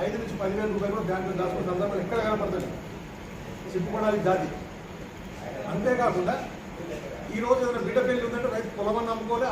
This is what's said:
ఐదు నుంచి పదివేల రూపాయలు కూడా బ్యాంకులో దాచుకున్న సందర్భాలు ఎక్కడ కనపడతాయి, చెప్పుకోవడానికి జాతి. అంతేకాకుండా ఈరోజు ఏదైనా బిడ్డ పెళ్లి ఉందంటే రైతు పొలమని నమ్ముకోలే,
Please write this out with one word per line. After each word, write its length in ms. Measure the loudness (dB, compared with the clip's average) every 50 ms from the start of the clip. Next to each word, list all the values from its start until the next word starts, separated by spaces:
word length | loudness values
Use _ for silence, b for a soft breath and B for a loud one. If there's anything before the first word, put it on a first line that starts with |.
| 0
ఐదు 100 | 0 0 -2
నుంచి 140 | -2 -4 -2 -2 0
పదివేల 260 | 0 0 0 0 0 0
రూపాయలు 180 | 0 0 0 0
కూడా 100 | 0 0 0
బ్యాంకులో 260 | 0 0 0 0 0 0
దాచుకున్న 260 | 0 0 0 0 0 0
సందర్భాలు 300 | 2 2 2 2 0 0 0
ఎక్కడ 140 | 0 0 2 2
కనపడతాయి, 440 | 2 2 2 2 0 0 -2 -2 -4 -6 -8 -8 -10 -10 -10 -10 -12 -12 -12 -10 -10 -10 -10 -10 -10 -10 -10 -8 -4 -2
చెప్పుకోవడానికి 500 | -2 0 0 0 2 4 4 4 4 4 4
జాతి. 180 | 4 4 2 0 -4 -6 -8 -10 -10 -12 -12 -12 -12 -12 -12 -12 -12 -12 -12 -10 -10 -10 -8 -8 -6 -6 -4 -2 -2
అంతేకాకుండా 600 | 2 2 4 4 6 4 4 4 4 2 2 2 0 -2 -6 -10 -10 -12 -12 -10 -8 -8 -8 -8 -8 -8 -8 -8 -8 -6 -4 -2
ఈరోజు 220 | 0 4 4 4 6 4
ఏదైనా 180 | 2 2 2 0
బిడ్డ 120 | 2 4 4 4
పెళ్లి 160 | 4 4 2 0
ఉందంటే 220 | 0 0 0 0 0 0
రైతు 160 | -2 -2 -2 -4 -2
పొలమని 280 | 0 2 2 2 0 0
నమ్ముకోలే, 360 | -2 -2 0 0 2 2 2 2